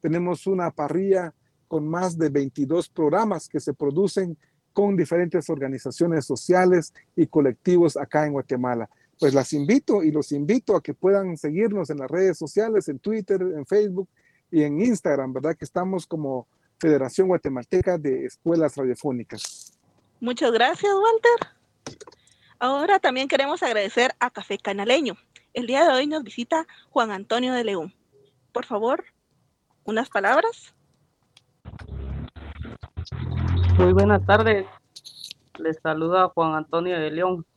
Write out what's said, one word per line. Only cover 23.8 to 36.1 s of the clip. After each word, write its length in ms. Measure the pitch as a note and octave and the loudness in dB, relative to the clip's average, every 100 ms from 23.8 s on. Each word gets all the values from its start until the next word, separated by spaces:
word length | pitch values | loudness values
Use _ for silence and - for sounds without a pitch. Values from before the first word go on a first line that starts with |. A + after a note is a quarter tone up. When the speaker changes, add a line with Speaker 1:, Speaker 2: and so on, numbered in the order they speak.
| G3 - B3 - | 0 2 2 2
Speaker 2:
a 100 | A#3+ | -4
Café 260 | - - G3 | -4 -8 -6
Canaleño, 600 | - G3 G3+ C4+ C4 F3 _ _ _ | -4 -4 2 2 2 -6 _ _ _
el 120 | - A#3+ | -10 -2
día 180 | C4 | 4
de 80 | E4 | 4
hoy 140 | B3+ D4 | 4 0
nos 180 | D#4 | -4
visita 420 | B3 - A#3+ D#4+ D#4+ - _ | -8 -10 -4 -4 -4 -14 _
Juan 220 | C#4+ A3+ | -2 -2
Antonio 420 | G3 G3+ A3+ B3+ | -2 -4 -2 0
de 100 | B3+ | -2
León. 320 | A3 G3 D#3+ _ _ _ _ _ _ | -2 -4 -6 _ _ _ _ _ _
Por 120 | - | -10
favor, 400 | B3 G#3+ A3+ D#4 - _ _ _ _ _ _ _ | -6 -2 -2 -2 -6 _ _ _ _ _ _ _
unas 240 | - A3 C4 | -4 -4 -2
palabras. 680 | G#3 G3 C4+ A4 - - _ _ _ _ _ _ _ _ _ - - - - - - - - - - - - - - F2 E2+ E2+ F2 F2 F2 - - | -2 2 2 2 -4 -20 _ _ _ _ _ _ _ _ _ -20 -20 -14 -12 -8 -8 -10 -14 -16 -14 -14 -14 -14 -12 -10 -10 -6 -4 -2 2 4 6
Speaker 3:
Muy 160 | F3+ | 6
buenas 320 | F#3 G3+ G3+ | 6 4 4
tardes. 420 | G3 G3+ A3 G#3 F#3+ - _ - - - - - _ - | 4 4 4 2 -2 -14 _ -20 -20 -20 -20 -20 _ -6
Les 200 | D#3+ D#3+ | -6 -4
saluda 460 | E3 D#3 D#3+ | -4 -2 0